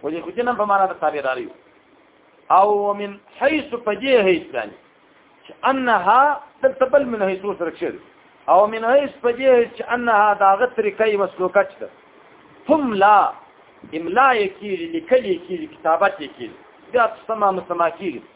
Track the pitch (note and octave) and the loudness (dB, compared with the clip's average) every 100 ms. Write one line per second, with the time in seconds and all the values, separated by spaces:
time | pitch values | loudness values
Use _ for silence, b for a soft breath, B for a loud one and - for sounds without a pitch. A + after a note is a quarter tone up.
0 | C#3+ D#3+ D#3+ F#3+ B3 A3+ G#3 G3 F#3+ F3 | -8 -8 -10 -6 -4 -2 0 0 0 -2
1 | D3+ D3+ C3+ B2+ A2+ - _ _ _ _ | -4 -4 -6 -6 -8 -16 _ _ _ _
2 | _ _ _ _ _ E3+ G3+ G#3 G3+ G3+ | _ _ _ _ _ 4 4 2 -2 -4
3 | G3+ G3+ _ - C4 D#4 - A#3 G#3+ G3+ | -6 -12 _ -4 -2 -2 -4 -8 -6 -4
4 | C4+ B3 F#3+ E3+ - B2 G#2+ F#2 _ _ | 2 2 4 0 -2 -10 -10 -14 _ _
5 | _ _ _ _ - - A#3+ C4+ B3+ G#3+ | _ _ _ _ -20 -6 -2 -2 0 2
6 | F3+ A#3 C#4+ C#4+ - _ C4+ C4 C4 C#4+ | 4 4 4 0 -8 _ -2 0 2 2
7 | B3+ A3+ G3 F#3 G3+ F#3 E3+ D#3 E3 G2+ | 0 -4 -4 -4 -8 -6 -8 -6 -8 -8
8 | - _ _ _ - E3+ G#3 A3 A3+ C#4 | -18 _ _ _ 2 4 4 0 0 0
9 | C#4 - A#3+ A#3+ C4+ B3 A#3 - - A#3+ | 0 -4 -4 0 4 4 2 -6 -6 -4
10 | A#3+ G#3+ G#3 G3+ G3 G3 B3 A#3 G#3 G3 | 0 4 4 4 4 4 0 -2 -4 0
11 | A3 G#3 G3 - F3+ G3+ F#3+ - G#2 _ | 0 0 -2 -2 0 0 0 -6 -18 _
12 | _ _ _ _ _ _ - D#4 C4+ G#3 | _ _ _ _ _ _ 0 0 0 2
13 | G3 G#3 D3+ - - _ _ _ - D#3+ | 4 6 4 -4 -20 _ _ _ -14 -10
14 | E3+ G3+ C4+ A#3+ G3 - G#3 F#3 E3 E3 | -4 2 2 2 -2 -6 -10 -8 -6 -8
15 | D#3+ B3+ G#3+ F3 - F3+ D3+ - D#3+ E3 | 0 0 0 -6 -6 -10 -10 -8 -2 0
16 | G3 - C#3+ - A#2 - - _ - B3 | 0 -2 -14 -14 -16 -16 -20 _ -6 0
17 | A3 A3+ - A3 G3+ F#3 - F3 E3+ E3 | 0 -2 -10 -2 -2 -2 -6 -2 -2 -2
18 | F#3+ B2 - | -10 -10 -16